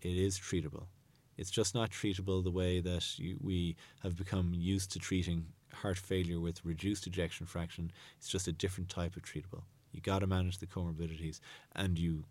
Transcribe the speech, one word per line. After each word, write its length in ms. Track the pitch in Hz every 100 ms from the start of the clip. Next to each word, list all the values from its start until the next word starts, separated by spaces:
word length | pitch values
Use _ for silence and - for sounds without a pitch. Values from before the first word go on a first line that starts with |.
It 160 | 90 90
is 220 | 95 95
treatable. 460 | - 87 76 - 92 - - - _ -
It's 140 | 98
just 240 | - 107 120
not 160 | 113
treatable 500 | - 104 95 95 92
the 100 | 92
way 280 | 90 90 90
that 400 | 87 87 - -
you, 180 | 87 92
we 340 | 98 90 85 82 - -
have 140 | 98 85
become 380 | 95 98 87
used 400 | 87 87 98 95
to 60 | -
treating 480 | - 95 85 85 82 - - -
heart 220 | 104 92
failure 420 | - 95 90 85
with 260 | 85 85 85
reduced 400 | 80 95 104 92
ejection 400 | 90 85 - 87
fraction. 460 | 87 85 - 85 - - -
It's 120 | -
just 180 | 92 92
a 40 |
different 380 | 80 98 92 90
type 260 | - 85 -
of 80 |
treatable. 400 | - 76 92 - - - -
You 100 | -
gotta 260 | 95 95 98
manage 300 | 92 90 92
the 100 | 85
comorbidities, 720 | 95 87 80 82 78 80 78 - - -
and 240 | - 95 85
you 280 | 85 78 71